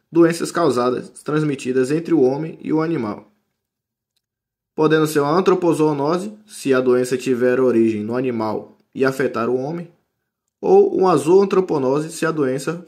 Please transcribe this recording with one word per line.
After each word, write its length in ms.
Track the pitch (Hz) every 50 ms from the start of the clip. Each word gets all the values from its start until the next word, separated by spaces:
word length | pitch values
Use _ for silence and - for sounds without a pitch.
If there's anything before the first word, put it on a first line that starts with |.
| _ _
doenças 400 | 156 170 170 165 165 - 165 -
causadas, 600 | - - 170 131 120 123 120 127 123 - - - - -
transmitidas 680 | - 143 151 156 156 147 135 - - 127 127 131 127 131
entre 240 | 151 165 165 - 165
o 80 | 143
homem 360 | 127 127 139 147 160 160 - -
e 100 | - 131
o 80 | 151 160
animal. 500 | 160 170 165 135 113 104 - - - _ _ _ _ _ _ _ _ _ _ _ _ _ _ _ _ _ _ _ _ _ _ _ _ _ _ _ _ _ _
Podendo 320 | 160 156 151 156 156 151
ser 140 | 156 156 147
uma 160 | 143 143 160
antropozoonose, 1000 | 190 185 196 185 - 175 170 156 151 151 156 147 139 139 156 175 180 196 214 - - _
se 260 | _ - - - 135
a 80 | 131 131
doença 380 | 127 127 123 123 127 127 131 123
tiver 420 | - 131 123 117 127 127 123 131
origem 420 | 131 123 117 113 113 113 107 104
no 140 | 104 113 120
animal 600 | 127 131 127 117 110 110 107 101 - - - _ _ _ _ -
e 100 | 123 131
afetar 460 | 135 135 - 131 123 - 113 117 120
o 60 | 127
homem, 360 | 131 135 147 170 175 170 - _ _ _ _ _ _ _ _ _ _ _ _ _ _
ou 380 | 196 180 190 202 208 - -
uma 180 | 185 185 185 165 135
zooantroponose, 920 | 135 160 190 196 202 196 196 185 185 180 160 139 131 127 139 151 156 165
se 140 | - - 165
a 60 | 160
doença 520 | 156 156 135 127 127 - - 160 170 180 180